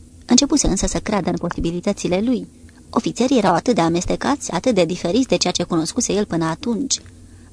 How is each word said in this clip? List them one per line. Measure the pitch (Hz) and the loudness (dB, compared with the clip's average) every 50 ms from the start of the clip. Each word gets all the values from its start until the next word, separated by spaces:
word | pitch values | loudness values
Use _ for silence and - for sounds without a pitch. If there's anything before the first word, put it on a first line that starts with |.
| - - - - - | -20 -20 -20 -16 -2
Începuse | - 247 247 285 277 330 277 - - | 4 4 4 4 4 2 2 2 2
însă | 170 196 208 - | 0 0 -2 -2
să | - 170 | -2 -4
creadă | - - 214 196 165 185 | -4 -2 -2 -2 0 -2
în | 175 170 | -2 -2
posibilitățile | - 175 - - - 165 170 175 - 202 202 - - 196 180 185 214 | -4 -4 -4 -4 -4 -4 -4 -2 -2 -2 -4 -2 -2 -2 0 0 2
lui. | 254 254 202 175 - - - - - - - - - | 0 0 -2 -2 -8 -16 -20 -20 -20 -20 -20 -18 -4
Ofițerii | - - - 160 - - 233 262 277 240 | -4 -2 -2 -2 -2 0 0 2 4 4
erau | 202 196 175 | 4 4 2
atât | 165 - - 233 | 2 2 2 2
de | 175 | 2
amestecați, | 165 165 165 170 - - 175 - - - 190 - - - | 2 2 2 0 0 -2 -2 -2 0 -2 -2 -2 -4 -6
atât | - 175 - 262 233 | -6 -2 0 2 4
de | 185 170 | 4 2
diferiți | 160 180 - - 170 180 247 262 - | 2 0 -2 -2 0 2 2 2 2
de | 185 | 2
ceea | 170 - 180 175 | 0 0 0 0
ce | - 180 | -2 -2
cunoscuse | - 190 165 156 175 - 254 233 - 175 | 0 0 0 0 0 -2 -2 -2 0 0
el | 202 208 | 0 0
până | - 175 165 165 | 0 0 -2 0
atunci. | 160 165 - - 240 233 190 - - - - - - - - - - - - - - | -2 -2 -4 -4 -4 -2 -2 -2 -2 -4 -6 -6 -12 -20 -20 -20 -20 -20 -20 -18 -4